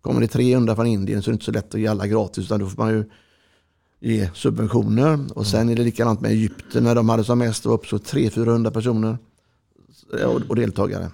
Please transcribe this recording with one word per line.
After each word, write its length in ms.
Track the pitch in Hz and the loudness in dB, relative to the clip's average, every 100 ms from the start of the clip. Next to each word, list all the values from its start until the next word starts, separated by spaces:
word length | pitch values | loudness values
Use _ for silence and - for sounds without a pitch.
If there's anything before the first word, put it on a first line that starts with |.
kommer 200 | - 123 | -2 0
det 80 | 117 | 0
trehundra 460 | 123 123 127 117 | 2 2 4 2
från 120 | 107 120 | 2 0
Indien 360 | 107 98 104 | 0 -2 -2
så 80 | 101 | -2
är 20 | |
det 20 | |
inte 100 | 110 | -4
så 80 | - | -2
lätt 220 | 110 - | -4 -4
att 60 | 107 | -4
ge 60 | 107 | -2
alla 200 | 107 101 | -2 0
gratis, 380 | 110 98 - | 0 -2 -4
utan 160 | 92 107 | -4 -4
då 60 | 98 | -4
får 140 | 101 | -4
man 80 | 113 | 0
ju 120 | 110 107 - _ _ _ _ _ _ _ _ | 0 -2 -10 _ _ _ _ _ _ _ _
ge 300 | 117 110 98 | -2 0 -2
subventioner. 840 | - 131 110 110 117 107 107 143 151 139 - | -2 -2 0 0 0 2 2 2 2 -2 -6
Och 80 | 104 | -2
sen 220 | 107 117 | 0 2
är 80 | 117 | 2
det 60 | |
likadant 360 | 120 113 117 110 | 0 2 0 0
med 100 | 110 | 0
Egypten 540 | 110 110 - - 123 | 2 0 -4 -4 0
när 100 | 120 | 2
de 140 | 120 113 | 4 4
hade 160 | 113 | 2
som 140 | 110 120 | 2 2
mest, 280 | 120 107 113 | 0 -2 0
och 80 | |
upp 120 | 113 - | -2 0
så 120 | 107 | -6
tre, 320 | - 139 113 | -2 0 0
fyrahundra 400 | 110 113 117 113 | 0 2 2 0
personer 480 | 113 113 113 110 117 - _ _ _ _ _ _ _ _ - - | -2 -2 0 0 -4 -10 _ _ _ _ _ _ _ _ -2 0
och, 140 | 120 - | 0 0
och 80 | 113 | -2
deltagare. 540 | 117 - 98 101 87 | -2 -2 -4 -4 -8